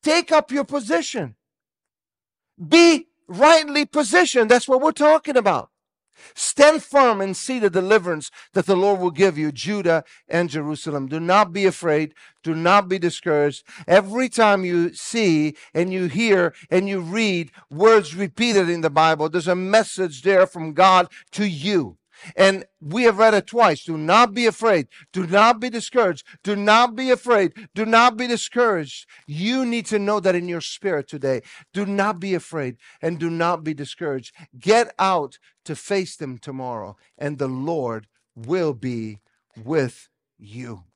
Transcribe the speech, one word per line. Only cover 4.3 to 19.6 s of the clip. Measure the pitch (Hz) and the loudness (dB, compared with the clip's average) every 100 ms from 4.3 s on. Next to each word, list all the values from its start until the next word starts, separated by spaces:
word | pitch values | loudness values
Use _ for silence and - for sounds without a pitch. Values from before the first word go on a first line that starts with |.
| 262 220 | 2 4
That's | 247 - | 2 4
what | 262 | 2
we're | 302 | 2
talking | - 302 311 - 254 | 2 4 4 2 0
about. | 202 151 - _ _ _ _ _ - | 2 -2 -4 _ _ _ _ _ -20
Stand | - - - 294 320 | -10 -8 6 6 6
firm | - 285 262 208 | 0 2 4 2
and | 196 185 | -4 -8
see | - 254 | -6 -2
the | 208 | 0
deliverance | 175 185 214 180 160 143 - - | 0 2 2 2 -8 -10 -20 -8
that | 190 | -6
the | 180 | 0
Lord | 185 196 196 | 2 2 0
will | 180 | -2
give | 156 190 151 | 2 0 0
you, | 151 | -6
Judah | 131 139 208 175 165 - _ _ | -6 -6 -4 0 -2 -2 _ _
and | 170 175 | -4 -2
Jerusalem. | 147 147 151 - 143 135 | -4 -8 -8 -8 -8 -8
Do | 156 | -8
not | 170 190 202 | 2 2 2
be | 175 196 | 2 0
afraid. | 180 170 151 156 _ _ _ | 0 -2 -2 -2 _ _ _
Do | 160 | -8
not | 160 170 202 185 | -2 4 4 2
be | 185 | -2
discouraged. | 175 - - 151 147 135 _ - 160 | -4 -4 -2 0 0 -2 _ -20 2
Every | 180 196 226 254 | 2 2 -4 -4
time | - 214 196 | 2 2 2
you | 185 175 170 | 0 -2 -2
see | - - 233 208 156 151 143 - | -6 -8 -2 2 2 0 -6 -10
and | 160 180 | -4 -4
you | 185 180 | -2 -4
hear | 139 233 196 170 - - | -2 2 2 0 -4 -2
and | 175 196 | -2 0
you | 196 | -6
read | 165 202 220 180 160 _ _ | -6 -4 -2 -2 -6 _ _
words | 143 214 220 160 | 2 6 6 2
repeated | 165 196 - 240 208 175 | -6 -8 -2 0 2 0
in | 170 | 0
the | 160 | 0
Bible, | 147 160 156 156 | 2 2 2 -2
there's | 170 160 | -4 -2
a | |
message | 180 | -2